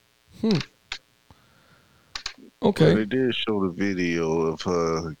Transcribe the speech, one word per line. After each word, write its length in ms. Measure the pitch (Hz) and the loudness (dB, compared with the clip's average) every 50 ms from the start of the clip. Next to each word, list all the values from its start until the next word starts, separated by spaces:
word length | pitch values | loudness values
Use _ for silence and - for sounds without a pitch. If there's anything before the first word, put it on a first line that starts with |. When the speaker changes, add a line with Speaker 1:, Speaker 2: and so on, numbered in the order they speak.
| _ _ _ _ _ _ - - | _ _ _ _ _ _ -10 -4
Speaker 1:
Hmm. 180 | - 226 202 143 - - _ _ _ - - - _ _ _ _ _ - - _ _ _ _ - _ _ - _ _ _ _ - _ _ - - - - - - - - _ - | 0 0 0 0 -2 -6 _ _ _ -16 -16 -16 _ _ _ _ _ -20 -20 _ _ _ _ -20 _ _ -20 _ _ _ _ -20 _ _ -14 -12 -12 -12 -14 -16 -20 -20 _ -2
Okay. 240 | - 208 196 - 160 | 0 2 4 6 6
Speaker 2:
Well, 100 | 156 175 | 6 6
they 80 | - 110 | 4 0
did 300 | 202 127 131 131 123 113 | 0 0 0 0 0 0
show 280 | - - 113 107 101 | -2 -2 -2 0 0
the 80 | 95 90 | 0 0
video 680 | 85 92 98 101 95 90 87 85 85 85 82 80 80 82 | 0 -2 -2 -2 0 0 0 0 0 0 0 0 2 2
of 200 | 80 80 80 - | 0 0 -2 -2
her 520 | - 92 90 85 82 82 82 80 82 80 76 - | -2 -2 0 0 0 0 0 -2 -4 -6 -8 -6